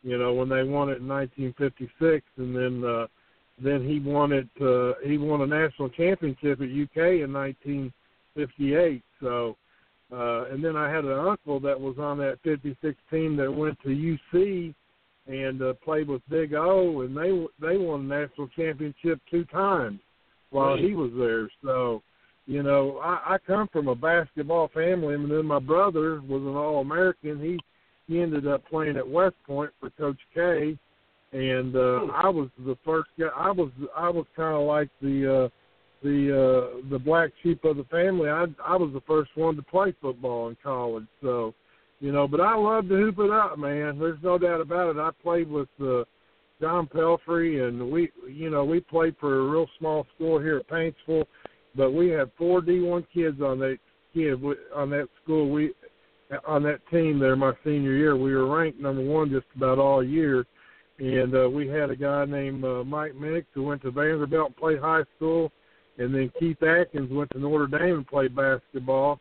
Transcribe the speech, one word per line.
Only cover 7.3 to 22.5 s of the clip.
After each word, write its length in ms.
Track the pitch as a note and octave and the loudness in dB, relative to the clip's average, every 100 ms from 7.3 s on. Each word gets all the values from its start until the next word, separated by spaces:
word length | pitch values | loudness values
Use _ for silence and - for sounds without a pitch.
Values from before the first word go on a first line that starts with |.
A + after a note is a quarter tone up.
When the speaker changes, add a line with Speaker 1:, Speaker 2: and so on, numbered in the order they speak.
Speaker 1:
nineteen 600 | C#3 C#3 C3+ C#3 C#3+ C3 - _ _ _ D3+ | -4 -6 -8 -6 -6 -6 -12 _ _ _ -8
fifty-eight. 680 | C#3+ - C#3 D3+ F3 B2+ _ _ | -8 -2 0 4 2 0 _ _
So, 360 | C3+ A#2+ A#2 G#2+ _ _ _ _ _ | -4 -2 -4 -8 _ _ _ _ _
uh, 320 | B2 A#2+ A#2 B2+ | -6 -4 -2 -4
and 120 | C3+ | -4
then 120 | D#3+ D#3 | -4 -2
I 120 | D3 | -2
had 160 | D#3+ | -2
an 140 | C#3 C3+ | -2 0
uncle 400 | F3 G#3 D3 C#3 | 0 -2 -4 -4
that 200 | C#3 C3+ | -2 -2
was 160 | C3+ B2+ | -4 -6
on 180 | D3 C#3+ | -6 -2
that 200 | C#3 - | -4 -2
fifty-six 520 | E3 D3 C#3+ B2+ D#3 C3+ _ | -2 -2 -4 -6 -6 -6 _
team 260 | D#3+ D#3+ D3 | -2 -2 0
that 140 | C3+ | -2
went 240 | C#3 D3+ C3+ | -2 -4 -4
to 80 | C3+ | -4
U 260 | C#3 D#3+ D3+ _ | -2 -2 -4 _
C 420 | F3 G3+ F#3 E3+ D3 _ _ _ _ - | 2 2 0 -6 -12 _ _ _ _ -12
and, 360 | C3+ C3+ C3 | -6 -6 -2
uh, 100 | C3 B2+ | -2 -2
played 220 | - D#3 D3 | -2 -2 -2
with 160 | C3 C3 | -6 -2
Big 240 | D#3 D#3 | -2 0
O, 460 | D3+ E3+ F#3+ F3+ D3 | 0 4 4 4 0
and 160 | B2+ C#3 | -4 -2
they, 280 | F3 F#3 D#3+ _ | 0 0 -4 _
they 160 | D#3 G3 | -2 0
won 260 | F3 C#3+ | 0 -2
a 180 | C3+ C#3+ | -2 -4
national 260 | D3 - C#3 | -4 -8 -10
championship 640 | - D#3+ D3+ D3+ - E3+ D#3 _ | -4 -4 -4 -8 -4 -2 -2 _
two 160 | E3+ E3+ | -4 -2
times 520 | E3 G3 F3+ A#2 G2+ _ _ _ _ _ | -2 0 0 -2 -8 _ _ _ _ _
while 240 | C3+ C3+ | 0 2
Speaker 2:
Right. 100 | C#3 | 2
Speaker 1:
he 100 | F#3 | 0
was 160 | G3 B2+ A#2+ | 0 -2 0
there. 320 | A#2+ A2+ G#2+ - | 0 0 -4 -8
So, 380 | C#3 B2+ B2 A2 _ _ _ _ | -4 0 0 -4 _ _ _ _
you 160 | - | -8